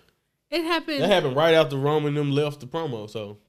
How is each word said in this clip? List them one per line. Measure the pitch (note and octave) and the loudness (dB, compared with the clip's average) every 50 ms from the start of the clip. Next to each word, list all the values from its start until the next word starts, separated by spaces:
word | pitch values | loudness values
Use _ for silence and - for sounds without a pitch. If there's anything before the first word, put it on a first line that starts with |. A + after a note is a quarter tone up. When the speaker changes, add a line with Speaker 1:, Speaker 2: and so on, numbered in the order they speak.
| _ _ _ _ _ _ _ _ _ _ | _ _ _ _ _ _ _ _ _ _
Speaker 1:
It | D4 E4+ E4 | -6 -4 -2
happened. | E4 F4 D#4+ - - D4+ C#4 - | 0 -2 -2 -2 -4 -2 0 2
Speaker 2:
That | F#3+ | 2
happened | G3+ F3+ E3 C#3 B2+ | 4 2 2 0 0
right | C#3+ D#3+ E3 E3 | 2 4 6 6
after | D#3+ D#3 C#3+ C#3 | 6 4 4 0
Roman | C3+ C3+ C#3+ D3+ D#3 D3+ D3 | 0 0 0 2 0 0 0
and | C#3+ | -2
them | D3 D3 C#3+ | -2 0 0
left | C#3 C#3+ D3+ D3 C#3+ - | 0 0 0 -2 -4 -8
the | B2 | -12
promo, | - - E3 E3 D3+ B2 A2 G#2 | -10 -8 -6 -6 -6 -6 -8 -10
so | G#2 - A2+ G#2 G2+ G#2 G#2 _ | -10 -10 -10 -10 -10 -14 -18 _